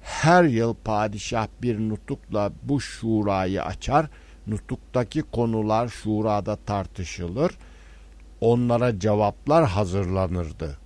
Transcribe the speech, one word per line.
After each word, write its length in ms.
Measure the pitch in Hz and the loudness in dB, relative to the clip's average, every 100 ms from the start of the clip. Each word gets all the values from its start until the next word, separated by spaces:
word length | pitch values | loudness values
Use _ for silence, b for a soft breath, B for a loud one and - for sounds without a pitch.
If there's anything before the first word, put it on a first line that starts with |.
her 420 | - - 151 180 | -10 0 4 6
yıl 320 | 170 113 117 113 | 6 4 0 -2
padişah 640 | - 104 107 104 - 117 107 - | -2 0 0 -4 -6 -4 -4 -4
bir 180 | 120 107 | -4 -2
nutukla 720 | 110 107 - 139 - 104 101 82 | -2 -4 -6 -10 -4 -2 -2 -4
bu 180 | 120 143 | -2 -2
şurayı 840 | - - 113 110 104 98 92 92 | -2 -6 0 0 2 0 0 -2
açar, 460 | - 95 - 139 151 B B B - | -4 -6 0 2 0 B B B -8
nutuktaki 760 | 107 - - - 127 117 156 | -8 -6 -10 -4 -2 -2 -4
konular 680 | 151 110 117 110 107 107 120 | -4 -2 0 0 2 0 0
şurada 680 | - 107 107 107 104 98 104 | -4 -2 0 0 0 -2 -6
tartışılır, 1000 | - 101 90 - 90 - 87 98 170 175 b b b b b b - - | -4 -4 -4 -8 -10 -8 -6 -2 -2 -2 b b b b b b -20 0
onlara 580 | 113 120 120 117 123 107 | 2 4 4 2 2 2
cevaplar 680 | 104 104 104 - - 156 147 | 2 2 2 0 2 4 4
hazırlanırdı. 1120 | 92 101 95 90 95 92 90 82 76 78 71 | 2 0 0 0 0 0 -2 -4 -6 -10 -10